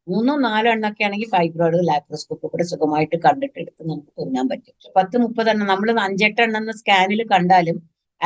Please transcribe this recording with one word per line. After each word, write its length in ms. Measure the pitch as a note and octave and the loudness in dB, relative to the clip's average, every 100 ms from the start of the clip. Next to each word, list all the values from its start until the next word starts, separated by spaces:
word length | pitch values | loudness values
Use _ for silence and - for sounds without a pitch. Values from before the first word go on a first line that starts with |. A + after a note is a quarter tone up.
| - | -6
മൂന്നോ 300 | F#3 A#3+ D4 | -2 0 0
നാലോ 340 | A#3+ G#3+ A3+ | 0 0 2
എണ്ണമൊക്കെ 320 | A3+ G#3+ G#3 | 0 -2 -2
ആണെങ്കിൽ 260 | G#3 G3+ A3 | -4 -4 -2
ഫൈബ്രോയിഡ് 580 | F#3+ E3+ E3 E3+ E3+ E3+ | 0 0 0 0 2 2
ലാപ്രോസ്കോപ്പ് 600 | D3+ - D3+ - D#3 - | 0 -4 -12 -10 -10 -8
കൂടെ 160 | E3 | -4
സുഖമായിട്ട് 520 | F3 E3 D#3 D3+ D#3 E3+ | -4 -2 -2 0 -2 2
കണ്ടിട്ട് 440 | D#3+ C#3 C#3 - | 2 2 -2 -8
എടുത്ത് 300 | - - E3 | -14 -12 -10
നമുക്ക് 320 | D3 C#3+ - | -8 -10 -10
തുന്നാൻ 280 | - C3 C3 | -6 -2 -2
പറ്റും. 240 | - - _ | -4 -12 _
പക്ഷെ 140 | - F#3+ | -4 0
പത്ത് 220 | F#3 B3 | 0 0
മുപ്പത് 320 | A#3 A#3 A3+ | -2 0 0
എണ്ണം, 180 | G#3+ G3+ | 0 0
നമ്മൾ 320 | F#3+ G#3+ A3+ | 0 0 0
അഞ്ചെട്ട് 420 | G3 F#3+ G#3 G#3+ | 0 0 0 2
എണ്ണം 320 | A3+ A3 A3 | 0 0 -6
സ്കാനിൽ 540 | G#3+ - G3 F#3+ G#3 A3+ | -6 0 2 2 0 0
കണ്ടാലും 680 | G3 F3 F#3 E3 E3+ - _ _ - | 2 4 4 4 -2 -8 _ _ -2